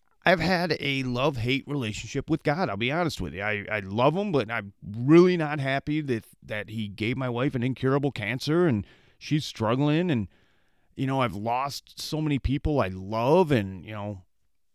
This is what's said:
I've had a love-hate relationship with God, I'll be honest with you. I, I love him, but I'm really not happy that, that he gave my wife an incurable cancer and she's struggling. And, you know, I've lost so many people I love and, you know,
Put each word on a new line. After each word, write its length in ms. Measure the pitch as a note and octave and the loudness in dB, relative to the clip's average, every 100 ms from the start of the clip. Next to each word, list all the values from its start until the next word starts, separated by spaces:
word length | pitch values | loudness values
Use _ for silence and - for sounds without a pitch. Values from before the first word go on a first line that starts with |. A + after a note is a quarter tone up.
| _ _ - | _ _ 2
I've 120 | F3+ | 2
had 360 | D#3+ F#3 F3 - | 2 0 0 -4
a 240 | C#3+ C3+ | -2 -2
love-hate 640 | B2+ A#2+ C#3+ C3+ A#2 C3+ - | -2 0 0 0 0 -2 -2
relationship 640 | C#3+ A2+ G#2+ A#2 C3+ A#2+ | -6 -4 -6 -8 -6 -4
with 100 | D#3 | -2
God, 260 | - D3 F3 | -2 -2 -2
I'll 100 | G2 | -2
be 140 | A#2 | -2
honest 300 | D#3 E3+ - | -2 -2 -4
with 140 | F2 D#2+ | -6 -6
you. 80 | |
I, 200 | G#2 G#2 G2 | -4 -4 -4
I 100 | G#2+ | -6
love 340 | F#2+ G#2 C3 E3 | -4 2 2 2
him, 160 | G#3 | 0
but 180 | D3+ G#2 | 0 -2
I'm 240 | A#2 G2+ - | -6 -10 -14
really 540 | - G#2 B2 E3 F3+ F3+ | -12 -4 6 8 8 6
not 220 | D3+ D3+ | -2 -4
happy 420 | C3+ C3+ - D3+ | -2 -2 -2 -4
that, 220 | D3 A#2 - _ | -2 -4 -4 _
that 260 | - G#2+ G#2 | -10 -8 -8
he 200 | A2 G#2+ | -6 -8
gave 280 | F#2+ A2 B2+ | -4 -2 -2
my 140 | B2+ | -2
wife 240 | A#2+ C#3 | -2 -2
an 80 | C3 | 0
incurable 500 | B2 B2+ C3 C#3 C#3 | -2 0 0 2 0
cancer 540 | - G2+ C3 - D#3+ F3 | -2 -4 -4 0 2 4
and 220 | A2 - - _ _ | 2 -2 -12 _ _
she's 260 | - D3+ - | -2 -2 -2
struggling. 640 | - A2 B2+ D3 D3+ F3+ | -2 0 2 2 2 2
And, 180 | B2+ G2 _ _ _ _ _ _ - | 0 -2 _ _ _ _ _ _ -6
you 100 | C3+ | -2
know, 160 | C3+ | 0
I've 140 | B2 F#2 | 0 -2
lost 680 | A2 B2 C#3 - - - | -2 -2 -4 -8 -14 -14
so 200 | - D3+ | -6 -4
many 180 | D#3 C#3 | 0 0
people 420 | - C#3+ D#3 D3 | 0 0 2 2
I 60 | G2 | 0
love 640 | F#2 F#2+ A2 A#2+ E3+ F3 | -2 -4 0 6 6 6
and, 340 | C3 G2 F#2+ E2 | 4 2 -6 -10
you 60 | |
know, 320 | G#2+ G#2 F#2+ - _ _ _ _ | -8 -8 -10 -14 _ _ _ _